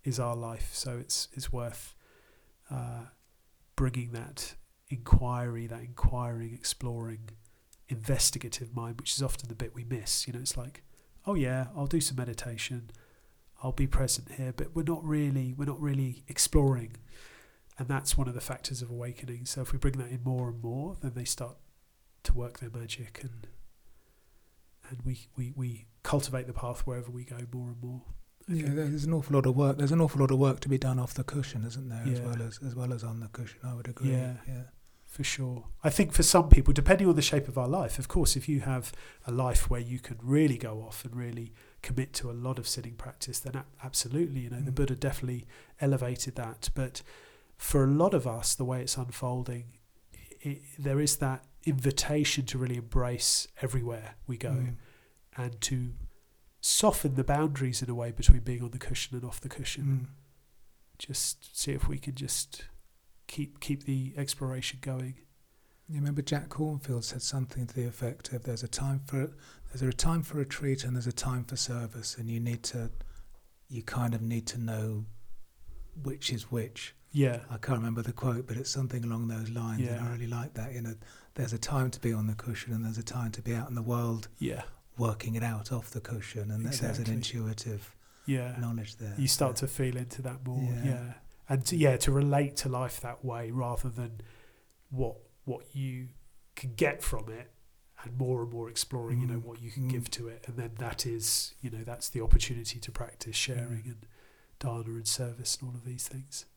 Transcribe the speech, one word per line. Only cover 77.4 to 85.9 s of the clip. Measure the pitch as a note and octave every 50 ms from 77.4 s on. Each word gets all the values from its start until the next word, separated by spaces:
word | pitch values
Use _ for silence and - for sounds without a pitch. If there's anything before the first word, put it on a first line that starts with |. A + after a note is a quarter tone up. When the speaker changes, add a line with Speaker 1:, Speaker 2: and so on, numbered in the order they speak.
| - -
Speaker 2:
I | A#2+
can't | G#2+ - - C3 A#2
remember | A2+ A#2 A2+ A#2
the | A2 A#2+
quote, | A#2+ - - B2+ A#2 A#2 C3
but | - A2
it's | A#2+ C3+ -
something | - C#3 C3 A#2+ B2+ B2 A#2
along | A#2 A2+ A2+ A#2 A2+
those | A2+ A2+ A2+ A2
lines, | A#2 A#2+ A#2 A2+ A2 A2 B2+
and | A#2+ A#2+
Speaker 1:
Yeah. | A#2+ A#2+
Speaker 2:
I | A#2+
really | A#2+ A#2 A#2+ A#2
like | A#2+ A#2 B2+ D3 -
that. | A2+ G#2+ C3+ B2+
You | B2
know, | A#2 A2+ A2 A2 - - - - - - _
there's | - B2+ A2
a | A#2 A2
time | - - C#3+ C3+ C3 B2+
to | - -
be | - A#2
on | A2+ G#2+ G#2+ A2
the | G#2+
cushion | A2 - A#2+ A2+ - - A#2+
and | A#2 A2 A2+
there's | A2 A2+ A2+
a |
time | A2 - - B2+ A#2+ A2+
to | - -
be | G#2+ - A#2
out | A2+ A2+ A#2
in | A#2+
the | A#2
world | A2 A#2 A#2+ A#2 A#2 A#2 A#2 A2 A2 - - -
Speaker 1:
Yeah. | C#3 B2 A#2+ B2 - - - - _ - -
Speaker 2:
working | A#2+ A#2 A2+ G#2+ G#2+ - A#2 A2+
it | A2+
out | A#2 A#2 A2+ G#2+ G#2+ -
off | B2+ A#2 - -